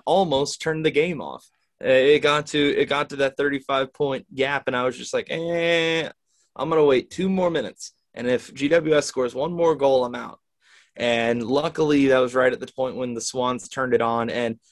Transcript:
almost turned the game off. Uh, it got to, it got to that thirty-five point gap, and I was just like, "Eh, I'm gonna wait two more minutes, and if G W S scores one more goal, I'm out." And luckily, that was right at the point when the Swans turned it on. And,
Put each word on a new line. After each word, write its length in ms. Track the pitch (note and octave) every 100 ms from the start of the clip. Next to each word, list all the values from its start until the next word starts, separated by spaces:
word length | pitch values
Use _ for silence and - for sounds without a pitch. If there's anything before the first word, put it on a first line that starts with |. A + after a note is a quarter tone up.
almost 560 | - F3+ F3+ C3+ C#3 -
turned 240 | D#3+ D#3+
the 60 | D#3
game 320 | D3 D#3 C#3+
off. 260 | D2+ C2 - _ _ _
Uh, 60 | -
it 320 | C3 C3+ D3
got 280 | D3 D3+ D3
to, 300 | D3 C#3+ -
it 120 | C3
got 180 | C#3+ C#3+
to 80 | C#3
that 220 | C3+ C3+
thirty-five 540 | C#3+ C#3 C3+ C3+ C3
point 380 | - C#3+ C3 -
gap, 320 | C3 C3 C#3 -
and 100 | B2+
I 80 |
was 140 | B2+ B2
just 160 | A#2+
like, 140 | B2+ -
"Eh, 800 | D3+ E3+ E3+ E3+ E3+ E3 E3 D3+ - _ _ _
I'm 140 | - C#3
gonna 160 | D#3+
wait 260 | D3 B2+ -
two 200 | - F#3+
more 200 | F#3+ F3+
minutes, 420 | D#3+ G2+ - - - _
and 140 | - B2
if 240 | B2 -
G 160 | - C#3
W 260 | E3+ D#3
S 120 | D3 C#3
scores 280 | C3 B2+
one 180 | B2+ D#3
more 220 | F3 E3+
goal, 300 | C#3+ C#3 C3
I'm 100 | B2
out." 240 | B2 A2+ - _ _ _ - _
And 480 | - A#2+ A#2 A#2 A#2+
luckily, 680 | A2+ C#3 D#3+ D#3+ D3+ D3 C3+
that 100 | C3
was 160 | B2+
right 180 | B2+ B2+
at 80 | A#2
the 100 | B2+
point 260 | - C3 A2
when 180 | B2
the 60 | A#2
Swans 460 | - B2+ B2 B2 -
turned 260 | - B2+
it 80 | A#2
on. 260 | A#2 A#2 A2+
And, 300 | G#2 A#2 A2+ _